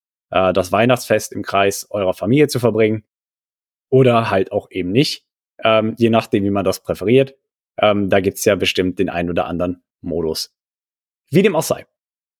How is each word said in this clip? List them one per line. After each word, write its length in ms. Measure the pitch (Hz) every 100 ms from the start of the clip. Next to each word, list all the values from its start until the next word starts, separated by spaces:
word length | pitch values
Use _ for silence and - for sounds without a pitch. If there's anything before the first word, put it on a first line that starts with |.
| _ _ _
äh, 220 | 90 92
das 180 | 92 90
Weihnachtsfest 600 | 98 120 123 - 110 -
im 100 | 107
Kreis 440 | 101 98 98 - -
eurer 220 | 104 92
Familie 360 | - 95 139 147
zu 120 | 120
verbringen 440 | 113 110 110 110 - _ _ _ _ _ _ _ _
oder 400 | 131 127 117 113
halt 240 | 98 95
auch 180 | 101 -
eben 220 | 95 90
nicht, 320 | 110 156 - _ _ _ -
ähm, 320 | 113 110 110 110
je 140 | 117
nachdem, 340 | 113 - 107
wie 60 | 98
man 160 | 101 92
das 160 | 90
präferiert. 520 | - 85 95 131 135 _ _ _ _ -
Ähm, 320 | 107 101 98
da 100 | 98
gibt's 240 | 95 -
ja 100 | 110 95
bestimmt 420 | 92 - 92 87
den 100 | 92
einen 220 | 87 87
oder 160 | 87 -
anderen 360 | 85 90 90 _ _
Modus. 520 | 87 82 80 80 - _ _ _ _ _ _ _ _
Wie 100 | 156
dem 140 | 202 160
auch 60 |
sei. 240 | - - - _ _ _ _